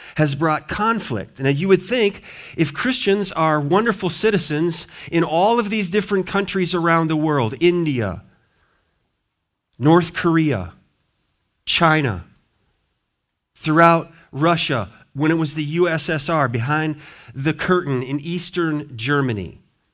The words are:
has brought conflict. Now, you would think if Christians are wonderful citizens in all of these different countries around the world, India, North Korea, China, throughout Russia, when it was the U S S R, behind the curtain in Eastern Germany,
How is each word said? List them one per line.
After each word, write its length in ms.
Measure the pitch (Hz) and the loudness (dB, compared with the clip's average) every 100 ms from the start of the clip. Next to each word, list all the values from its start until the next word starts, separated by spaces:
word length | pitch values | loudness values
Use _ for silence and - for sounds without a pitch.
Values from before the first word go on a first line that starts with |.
| - - | -8 -2
has 180 | 151 | -2
brought 340 | 139 160 151 - | 0 -2 -2 -4
conflict. 720 | - 220 226 - 107 - - | -4 -2 -2 -4 -6 -8 -2
Now, 80 | 135 | 0
you 200 | 143 190 | 2 4
would 120 | 185 | 2
think 420 | 190 254 202 - - - - | 2 0 0 -2 -16 -20 -8
if 200 | - 147 | -2 -2
Christians 580 | - 254 254 196 202 190 | -2 -4 -2 0 0 0
are 260 | 160 160 151 | 0 0 2
wonderful 520 | 143 190 233 196 185 | 2 2 2 -2 -2
citizens 760 | - 220 202 - 147 175 165 - - - | 0 2 2 0 -2 -2 -2 -8 -14 -4
in 140 | 165 | -2
all 340 | 143 160 208 233 | 0 2 2 2
of 120 | 202 | 0
these 180 | 220 175 | -2 -2
different 380 | 208 196 196 180 | -2 0 -2 -2
countries 480 | 196 196 190 175 | -2 -2 -2 -2
around 340 | 180 170 165 160 | 0 2 2 2
the 80 | 160 | 0
world, 380 | 156 143 110 127 | 0 0 0 2
India, 640 | 175 175 160 123 101 85 - _ _ _ _ _ _ _ _ _ _ _ _ _ _ - | 2 2 0 -2 -2 -6 -14 _ _ _ _ _ _ _ _ _ _ _ _ _ _ 0
North 340 | 139 170 165 | 4 4 4
Korea, 640 | - 175 160 151 107 87 - _ _ _ _ _ _ _ _ | -2 0 2 2 -2 -6 -14 _ _ _ _ _ _ _ _
China, 640 | - - 165 156 131 90 - _ _ _ _ _ _ _ _ _ _ _ _ | -4 2 4 4 0 -4 -10 _ _ _ _ _ _ _ _ _ _ _ _
throughout 580 | - 156 156 170 165 - - _ | -8 0 6 6 6 0 -14 _
Russia, 600 | 135 165 165 - 127 95 - _ | 0 2 2 0 -2 -4 -12 _
when 160 | 135 156 | -2 0
it 80 | 165 | 2
was 160 | 151 | 0
the 100 | 151 | -4
U 240 | 147 170 175 | -2 0 2
S 220 | 160 - | 0 -2
S 180 | 156 - | -4 0
R, 180 | 160 127 | 0 0
behind 500 | 120 123 151 156 147 - - - | 0 0 0 -2 -4 -12 -20 -16
the 200 | 127 147 | -6 -4
curtain 480 | - - 180 143 127 | -2 0 0 0 -4
in 180 | 131 147 | -4 -6
Eastern 760 | 165 175 - 180 165 147 139 | -6 -6 -6 -4 -2 -4 -8
Germany, 680 | 120 120 143 127 104 87 - _ _ _ | -8 0 0 0 -2 -8 -14 _ _ _